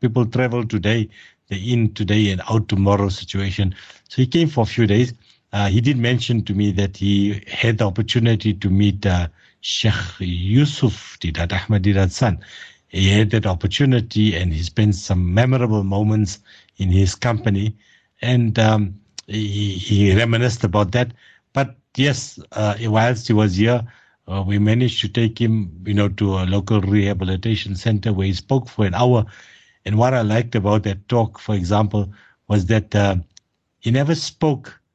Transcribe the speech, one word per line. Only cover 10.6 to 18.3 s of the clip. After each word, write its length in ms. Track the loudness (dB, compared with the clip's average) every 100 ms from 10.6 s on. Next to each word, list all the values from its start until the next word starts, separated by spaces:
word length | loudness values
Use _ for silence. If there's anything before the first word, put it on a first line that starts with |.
| 2 0 -2 -2 -12 -10
Deedat, 320 | -8 -4 -4
Ahmed 300 | -4 0 0
Deedat's 340 | 2 2 0 2
son. 220 | 0 0 -8 -20 -20 -20 _
He 200 | 0 2
had 220 | 4 4
that 140 | 2 0
opportunity 880 | -2 -2 0 2 2 0 2 2 2
and 180 | -2
he 80 | -2
spent 340 | -2 0 2 0
some 380 | -2 -2 2
memorable 500 | 2 2 2 2 0
moments 560 | 0 0 2 2 0 -4 _ -20 _ -4
in 120 | 2
his 260 | 4 2 0
company. 600 | -2 0 0 0 -2 -6 _ _ _ _
And, 380 | 0